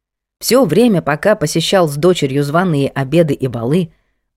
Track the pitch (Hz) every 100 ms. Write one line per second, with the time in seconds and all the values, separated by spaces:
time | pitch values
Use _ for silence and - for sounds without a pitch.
0 | _ _ _ _ - 247 214 160 240 175
1 | 139 147 196 214 - 165 - 196 160 143
2 | 175 175 143 135 143 160 190 143 135 139
3 | 135 160 160 135 135 117 117 175 165 _
4 | _ _ _